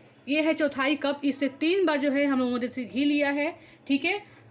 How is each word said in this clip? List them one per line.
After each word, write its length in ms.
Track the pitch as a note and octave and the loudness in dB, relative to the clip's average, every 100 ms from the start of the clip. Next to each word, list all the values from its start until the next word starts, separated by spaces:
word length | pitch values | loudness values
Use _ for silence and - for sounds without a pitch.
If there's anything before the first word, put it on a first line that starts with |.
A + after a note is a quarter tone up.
| - - - | -20 -16 -4
ये 120 | D4 | 0
है 120 | D#4 | 2
चौथाई 420 | D#4 D4 C#4 C4+ D4+ | 2 0 0 -2 0
कप, 260 | C#4+ C#4+ | -2 -2
इससे 240 | C#4+ C4+ C#4 | -2 0 -2
तीन 380 | - D#4 G4 F4 | 0 0 2 2
बार 120 | D4 | 2
जो 140 | C#4+ | 0
है 140 | C4+ C#4+ | 2 2
हम 140 | C4 | 2
लोगों 120 | B3 | 0
ने 80 | B3 | -2
देसी 260 | A#3+ B3+ A3 | -4 -6 -6
घी 200 | G#3 D4 | 0 2
लिया 240 | D4 C#4+ | 2 2
है, 300 | C#4+ D4 E4+ - - - | 0 -2 -6 -18 -14 -2
ठीक 180 | C#4 E4+ | 0 0
है। 180 | G4+ - - - | -2 -6 -20 -10